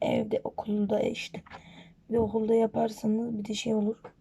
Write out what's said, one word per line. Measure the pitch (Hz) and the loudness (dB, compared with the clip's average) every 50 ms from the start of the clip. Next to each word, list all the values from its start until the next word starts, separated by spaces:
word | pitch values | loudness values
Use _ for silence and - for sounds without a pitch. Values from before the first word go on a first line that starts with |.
evde, | - - - 233 220 214 220 - - | -2 0 0 0 0 0 0 -2 -2
okulda | - - - - 214 208 208 208 196 214 208 | -4 -8 -6 -4 -2 0 0 2 2 2 2
işte. | - - - - - - - - - - - - - - - 170 175 - - _ _ - | 0 0 -2 -4 -8 -10 -10 -14 -14 -14 -18 -20 -20 -20 -20 -20 -20 -20 -20 _ _ -2
Bir | 220 | 0
de | 233 | 2
okulda | 226 208 202 226 220 214 226 | 2 2 2 0 2 4 4
yaparsanız | 226 226 220 - 226 226 226 220 - - 214 214 220 233 240 226 208 | 4 4 2 2 0 0 -2 -2 -2 0 0 2 2 0 -2 -4 -6
bir | 208 | -6
de | 208 214 | -6 -6
şey | 208 - 233 220 | -4 -2 0 0
olur. | 214 208 208 220 - - - - _ | 2 2 0 0 -4 -8 -20 -20 _